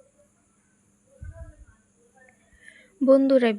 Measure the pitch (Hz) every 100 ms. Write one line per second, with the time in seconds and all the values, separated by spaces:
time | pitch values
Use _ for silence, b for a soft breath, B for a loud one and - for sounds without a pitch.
0 | _ _ _ _ _ _ _ _ _ _
1 | _ 554 - 659 640 605 - _ _ _
2 | _ _ _ _ B B B B B -
3 | 262 269 269 262 233